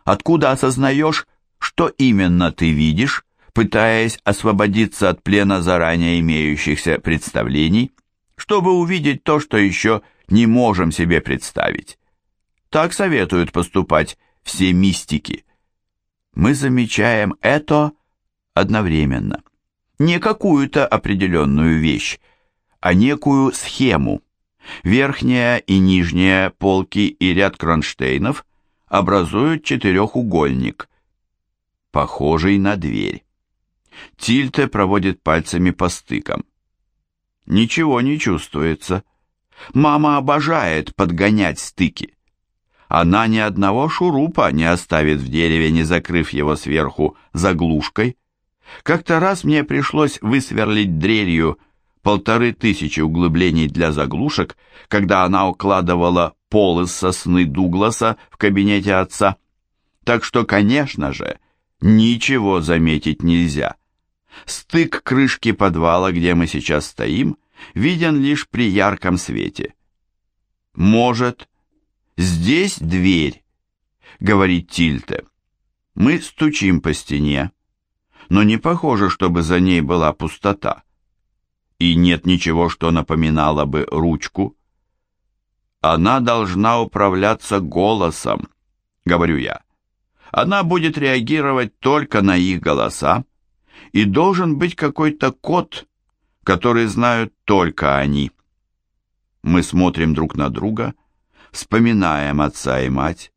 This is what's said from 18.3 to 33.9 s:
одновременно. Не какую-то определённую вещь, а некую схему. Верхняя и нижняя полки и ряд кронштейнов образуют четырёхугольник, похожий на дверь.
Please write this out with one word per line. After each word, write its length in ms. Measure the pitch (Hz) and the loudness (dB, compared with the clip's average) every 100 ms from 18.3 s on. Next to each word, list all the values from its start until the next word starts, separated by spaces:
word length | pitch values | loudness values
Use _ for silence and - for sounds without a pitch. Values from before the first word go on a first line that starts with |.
| _ _ | _ _
одновременно. 880 | - 98 107 95 78 73 64 50 - _ _ _ _ _ - | -2 0 0 0 0 0 -2 -4 -8 _ _ _ _ _ -2
Не 220 | 156 175 | 0 2
какую-то 680 | 220 220 202 147 139 151 131 | 0 -2 2 2 2 0 0
определённую 920 | 110 - 98 95 82 71 71 80 80 | 0 -2 -2 0 2 2 2 2 2
вещь, 400 | 78 64 - - _ _ _ _ _ _ | 2 0 -4 -10 _ _ _ _ _ _
а 140 | 90 | 0
некую 580 | 90 120 147 147 139 135 | 4 4 2 2 2 2
схему. 680 | 127 - - 131 85 62 50 - _ _ _ - - | -2 -8 -2 0 0 0 -4 -8 _ _ _ -20 -8
Верхняя 720 | - 117 139 139 123 127 120 120 | 0 2 0 -2 0 0 0 -2
и 220 | - 95 | 0 2
нижняя 720 | 95 92 85 85 92 95 95 | 4 4 2 0 2 2 0
полки 580 | - 98 95 95 101 101 | -2 0 0 -2 -2 -2
и 240 | - 90 | 0 0
ряд 240 | 87 98 - | 2 0 -2
кронштейнов 880 | 82 80 - - 65 67 101 143 - _ _ _ _ | -2 -2 -2 -4 -4 -2 -2 -6 -12 _ _ _ _
образуют 800 | 95 92 98 82 98 147 160 | -2 0 0 0 0 0 -2
четырёхугольник, 1300 | - 131 104 92 107 131 117 82 71 64 62 - - _ _ _ _ _ _ _ _ _ _ | -4 -2 0 0 0 -2 -2 0 0 -2 -4 -8 -16 _ _ _ _ _ _ _ _ _ _
похожий 680 | 73 71 - 71 82 90 101 | -4 -4 -4 -2 0 2 2
на 180 | 98 104 | 0 -2
дверь. 480 | 76 52 50 50 - _ _ _ _ _ _ | -4 -4 -6 -8 -16 _ _ _ _ _ _